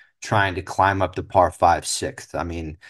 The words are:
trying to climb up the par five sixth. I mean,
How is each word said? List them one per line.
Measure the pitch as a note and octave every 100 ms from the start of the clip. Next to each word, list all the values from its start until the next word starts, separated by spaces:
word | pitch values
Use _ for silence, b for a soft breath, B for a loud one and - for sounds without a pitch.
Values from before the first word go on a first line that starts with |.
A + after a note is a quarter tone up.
| b _
trying | - A2 G2
to | F2+
climb | F#2 - F#2+ G2
up | F2+ -
the |
par | F2+ G2 E2+
five | - F2 D#2+
sixth. | - - D#2+ - - -
I |
mean, | E2+ E2+ D#2+ D2+